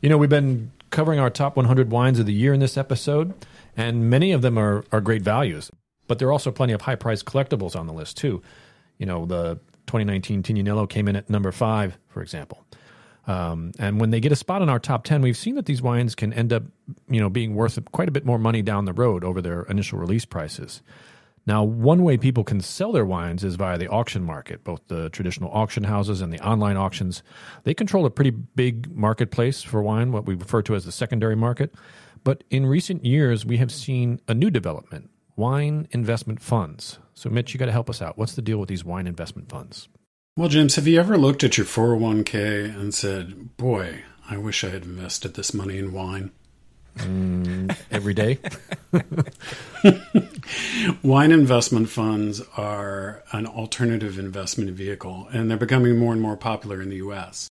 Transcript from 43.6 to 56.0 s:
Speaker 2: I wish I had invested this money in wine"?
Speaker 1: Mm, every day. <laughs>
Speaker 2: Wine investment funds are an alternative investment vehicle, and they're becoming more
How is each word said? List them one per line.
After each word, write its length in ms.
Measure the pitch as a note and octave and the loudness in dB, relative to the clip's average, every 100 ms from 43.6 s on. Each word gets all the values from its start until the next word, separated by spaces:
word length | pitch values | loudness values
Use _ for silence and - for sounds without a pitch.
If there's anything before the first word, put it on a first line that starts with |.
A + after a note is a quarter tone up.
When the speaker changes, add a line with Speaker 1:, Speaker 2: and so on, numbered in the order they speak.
| B2 A2 F2+ D#2 - - - | -2 0 -2 -10 -16 -20 -12
Speaker 2:
I 80 | G2+ | -8
wish 280 | G#2+ G2 | -4 -4
I 60 | F#2+ | -4
had 120 | F#2 | -8
invested 520 | F2 F2+ F#2 - F#2+ | -10 -12 -8 -8 -8
this 200 | - G2 | -8 -6
money 240 | G#2+ F#2+ F#2+ | -4 -6 -6
in 140 | G2 | -6
wine"? 400 | F#2+ F#2 F#2+ G2 _ _ _ - _ - - | -6 -8 -8 -10 _ _ _ -20 _ -20 -10
Speaker 1:
Mm, 800 | F#2+ F#2 F#2+ F2+ F2+ F#2 F#2+ - - | -4 -2 0 0 -2 -2 -4 -6 -4
every 240 | G#2+ G2+ | -4 -2
day. 240 | G2 G#2+ C3 F3+ - - - - | 0 2 0 -4 -12 -12 -14 0
<laughs> 2000 | F3 - E3 - - - - - - G3+ - E5+ - - - - - - B3 G#3+ - | 0 0 -4 -4 -6 -16 -16 -16 6 8 8 4 2 2 -10 -10 -8 -6 -2 -2 0
Speaker 2:
Wine 280 | C#3 C3+ D3+ | 4 6 8
investment 600 | E3 C#3 B2 A#2 A#2 A2 | 8 8 6 4 2 2
funds 500 | - A2 G#2+ G#2 G2+ G2 - | 0 0 0 -2 -4 -10 -8
are 640 | G#2 G#2 G2+ G2 G2 G#2+ - | -6 -6 -6 -8 -10 -12 -8
an 140 | G#2 A2+ | -6 -6
alternative 720 | A#2 A2 - A#2+ A2+ G#2 F#2+ | -8 -8 -2 0 0 -4 -6
investment 520 | G2 G2 F#2 - G2 | -8 -8 -6 -4 -6
vehicle, 580 | F#2 G2 G2 F#2 F#2 F#2+ | -6 -8 -8 -10 -12 -6
and 200 | B2+ A2+ | -2 0
they're 80 | A2 | 0
becoming 400 | A#2 C3 A#2+ | 2 6 6
more 160 | A#2 | 6